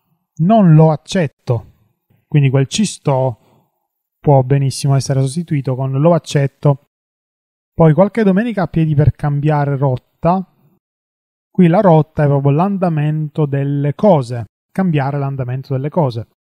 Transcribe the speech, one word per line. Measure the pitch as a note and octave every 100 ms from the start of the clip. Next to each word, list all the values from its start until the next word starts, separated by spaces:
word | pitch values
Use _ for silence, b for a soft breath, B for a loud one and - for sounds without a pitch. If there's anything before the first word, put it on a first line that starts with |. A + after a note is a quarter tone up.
| _ _ _ -
non | E3+ A3+ F3+
lo | D#3 D#3+
accetto. | D3+ - G3 C#3+ _ - A#2 - _ _ _ _ _ -
Quindi | D3 C3+
quel | C3+ C3+
ci | - G#3
sto | - D3+ C3 C3 A2+ _ _ _ _ _ _ _ _
può | D3+ C#3
benissimo | B2+ C#3 C#3 - C#3+ C3+
essere | - C3+
sostituito | C3+ D#3 E3+ D3 C3+ B2+
con | C3+
lo | C3+ D#3+
accetto. | E3 - D3 C#3 _ D3 C#3 _ _ _ _ _ _ _ _ _
Poi | - D#3+
qualche | D3+ G3 A#3
domenica | G3+ F#3+ A#3+ G3+
a | D#3+
piedi | E3 D#3+ D3
per | D3
cambiare | - D3 C#3+ D#3 D3 C#3+ C#3
rotta. | C#3 B2+ _ _ E3 F#3+ F3+ _ _ _ _ _ _ _ _ _ _
Qui | - F3
la | F3+
rotta | G3 D#3 - -
è | C#3+
proprio | C#3+ C#3
l'andamento | C#3+ G3 G3 F3+ D3+ D3+ D#3 D3+ - D3
delle | C#3 C#3 C#3+ C#3+
cose, | - G#3 D#3 A#2+ A#2+ G#2+ _ _
cambiare | - F#3+ D3 C3+ C#3+
l'andamento | C#3 C3+ B2 C3 -
delle | C3+ D3
cose. | F#3 C3+ A2+ - _